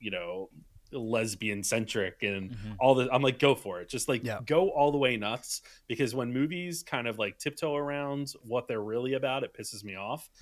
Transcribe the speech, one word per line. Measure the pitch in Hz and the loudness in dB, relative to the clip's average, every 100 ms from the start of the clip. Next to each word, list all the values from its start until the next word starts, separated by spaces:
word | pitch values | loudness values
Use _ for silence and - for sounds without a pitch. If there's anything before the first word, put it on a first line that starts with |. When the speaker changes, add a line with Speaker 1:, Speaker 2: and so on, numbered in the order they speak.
Speaker 1:
you | 110 | -8
know, | 92 87 92 95 78 - - - | -6 -6 -8 -10 -14 -20 -20 -12
lesbian | 139 113 117 113 98 110 101 | -8 -2 0 -2 -4 -4 -4
centric | 98 117 110 113 92 - | -2 -2 0 -2 -4 -2
and | 104 98 95 | -4 -4 -6
Speaker 2:
Mm-hmm. | 117 107 104 | -10 -2 6
Speaker 1:
all | 127 | 8
the, | 131 127 | 8 6
I'm | 127 | 4
like, | 135 131 | 4 4
"Go | 143 | 4
for | 135 101 90 | 4 0 -8
it." | 90 | -6
Just, | 127 - | -4 0
like, | 123 | 0
Speaker 3:
Yeah. | 120 104 | 0 -4
Speaker 1:
go | 120 156 190 | 2 4 4
all | 151 147 | 4 4
the | 143 | 6
way | 131 117 | 4 2
nuts, | 104 120 - - - - - | 0 -4 -4 -10 -10 -20 -8
because | 120 131 | -2 0
when | 123 120 | 0 -2
movies | 123 151 180 175 170 | 0 0 -2 -6 -8
kind | - 139 120 | -6 -4 -4
of, | 107 | -2
like, | 104 - | -4 -4
tiptoe | 151 147 160 | -8 -4 -2
around | 147 143 143 143 139 139 - | -2 -2 -4 -4 -4 -6 -10
what | 113 120 - | -4 -2 -2
they're | 113 | -4
really | 104 113 127 | -2 -2 -2
about, | 135 131 135 | -2 0 -2
it | 131 - | -4 -8
pisses | 107 101 | -12 -12
me | 101 95 | -12 -10
off. | 101 151 - _ | -8 -8 -10 _